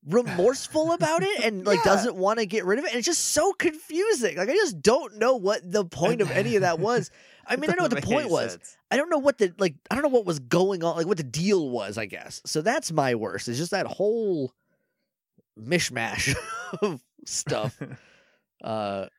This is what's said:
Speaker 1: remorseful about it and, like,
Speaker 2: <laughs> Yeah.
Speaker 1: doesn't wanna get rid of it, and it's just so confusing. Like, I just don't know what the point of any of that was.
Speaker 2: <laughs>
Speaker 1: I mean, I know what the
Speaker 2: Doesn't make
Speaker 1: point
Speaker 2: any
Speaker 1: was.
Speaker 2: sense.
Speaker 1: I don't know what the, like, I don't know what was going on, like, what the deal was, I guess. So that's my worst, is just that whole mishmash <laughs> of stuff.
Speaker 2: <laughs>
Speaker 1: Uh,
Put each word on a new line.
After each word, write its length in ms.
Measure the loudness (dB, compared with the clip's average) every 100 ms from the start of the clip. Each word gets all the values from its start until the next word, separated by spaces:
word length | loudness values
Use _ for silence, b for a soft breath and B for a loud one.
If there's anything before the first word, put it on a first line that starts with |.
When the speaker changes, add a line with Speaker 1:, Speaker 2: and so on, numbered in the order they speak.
| 2
Speaker 1:
remorseful 840 | 0 2 2 2 2 -4 -2 0
about 300 | 0 2 2
it 200 | 0 0
and, 220 | -2 -2 2
like, 140 | 4
Speaker 2:
<laughs> 40 |
Yeah. 120 | 6 4
Speaker 1:
doesn't 200 | 2 0
wanna 300 | 0 2 0
get 180 | -2
rid 160 | 0 0
of 60 | 0
it, 60 |
and 60 | -2
it's 80 | -2
just 240 | -2 0
so 200 | 2 2
confusing. 880 | 2 -2 -2 -8 -2 0 2 0 -2
Like, 100 | 0
I 60 |
just 280 | 2 0 2
don't 360 | 4 4 0 -2
know 180 | 2 2
what 340 | 2 0 0
the 140 | -2
point 380 | -2 0 0 2
of 100 | 2
any 240 | 2 2 2
of 60 |
that 180 | 2 0
was. 320 | 0 0 -2 B
Speaker 2:
<laughs> 40 | B B B
Speaker 1:
I 100 | -2
mean, 120 | 0
I 40 | 0
know 80 |
what 60 | 0
the 60 | 0
Speaker 2:
Doesn't 120 | 0
make 60 | 0
Speaker 1:
point 100 | 0
Speaker 2:
any 60 |
Speaker 1:
was. 200 | -2 -2
Speaker 2:
sense. 240 | -8 -18 -20 _
Speaker 1:
I 80 | -2
don't 120 | 2
know 80 | 2
what 180 | 2 2
the, 140 | 0 2
like, 160 | -2 -2 -4
I 40 | 0
don't 80 |
know 60 | 2
what 160 | 2 2
was 140 | -4
going 440 | 0 2 2 2
on, 120 | -2 0
like, 100 | 0
what 120 | -2
the 60 |
deal 460 | -2 -2 2 2 2
was, 280 | -2 -4 -4
I 80 | -6
guess. 340 | -8 -12 -14 -6
So 160 | -2
that's 300 | 0 -2 -2
my 220 | 0 2 0
worst, 320 | -2 -6 -6
is 100 | -4
just 120 | -2
that 140 | -2 -4
whole 680 | -2 0 0 0 -2 -4 _ _ _ _ _ _ _ _ _ _ -18
mishmash 760 | 0 0 0 -2 -4 -2 -2 -2 -6 -10
<laughs> 240 | -10 -4
of 200 | -4 -4 _ _ -10
stuff. 540 | -8 -4 -4 -4 -6 -16
Speaker 2:
<laughs> 20 | -16 b b b b b _
Speaker 1:
Uh, 420 | -8 -4 -4 -6 -8